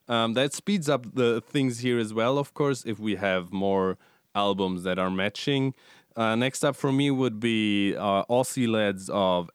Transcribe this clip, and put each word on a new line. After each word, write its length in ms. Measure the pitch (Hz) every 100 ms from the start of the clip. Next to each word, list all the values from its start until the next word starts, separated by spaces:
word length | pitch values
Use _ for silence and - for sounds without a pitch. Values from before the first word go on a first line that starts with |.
| -
Um, 280 | 117 113
that 180 | 113 143
speeds 360 | - - 202 151
up 280 | 135 113 127
the 240 | 117 117
things 400 | - 147 131 117
here 180 | 127 120
as 160 | 110
well, 240 | 110 117 139
of 160 | 139
course, 300 | - 143 127 -
if 140 | 104
we 160 | 107 95
have 360 | 101 92 87
more 460 | 95 98 98 95 90 _ _ _
albums 520 | 101 101 98 95 90
that 160 | 92 92
are 100 | 92
matching. 640 | 95 101 - - 139 135 - - - _
Uh, 220 | - 110 113
next 260 | 127 -
up 140 | 147 131
for 160 | 139
me 180 | 135 143
would 300 | 135 127 107
be, 560 | 117 113 107 101 98 78
uh, 280 | 101 98 -
Aussie 380 | 123 127 - 117
lads 420 | 110 104 95 95
of 400 | 101 95 90 87